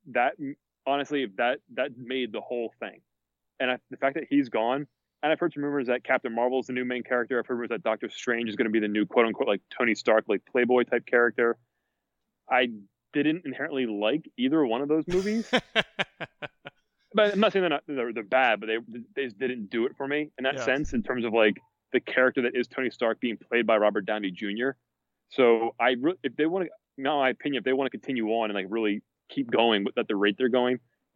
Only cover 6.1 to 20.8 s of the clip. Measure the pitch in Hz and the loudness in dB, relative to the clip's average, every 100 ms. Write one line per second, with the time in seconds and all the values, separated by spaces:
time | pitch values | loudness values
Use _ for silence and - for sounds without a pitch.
6.1 | 131 123 113 123 131 - 127 127 123 117 | -2 0 0 0 0 -2 -4 -4 -4 -2
7.1 | 123 113 127 110 123 117 110 110 107 117 | -2 0 -2 -2 -6 -4 -4 -2 -4 -4
8.1 | - - 117 117 101 117 110 107 104 101 | -8 -4 -2 -2 -2 0 2 0 0 0
9.1 | 123 113 101 127 101 _ - 120 104 - | 4 2 2 0 -2 _ -2 0 0 4
10.1 | 110 - 101 _ 127 120 127 120 120 - | 2 4 -4 _ 0 4 4 2 -2 0
11.1 | 120 120 117 117 113 _ _ _ _ _ | 2 2 2 0 0 _ _ _ _ _
12.1 | _ _ _ - 127 127 110 101 _ _ | _ _ _ -2 0 0 -4 -18 _ _
13.1 | 147 147 160 143 123 151 139 120 101 107 | -2 0 -2 -6 -10 -6 -4 -4 -2 0
14.1 | 151 - - 131 156 131 117 143 156 156 | -2 -4 -4 0 2 2 0 0 -2 0
15.1 | 180 196 220 214 240 - 220 - - - | -2 0 -2 0 -2 -2 -4 -4 -4 -8
16.1 | - 165 _ 147 _ 175 _ _ _ _ | -8 -16 _ -16 _ -20 _ _ _ _
17.1 | 208 208 196 214 196 180 147 - 139 120 | 2 2 4 2 4 2 0 -2 -4 -4
18.1 | 117 101 127 127 104 107 113 120 117 120 | -4 0 2 4 2 0 -4 -4 -14 -12
19.1 | - 131 104 127 123 101 117 123 - 139 | -6 -6 -4 -4 -4 -4 -2 -2 -2 -4
20.1 | 147 151 - 131 139 120 131 | -4 -4 -4 -4 -2 0 0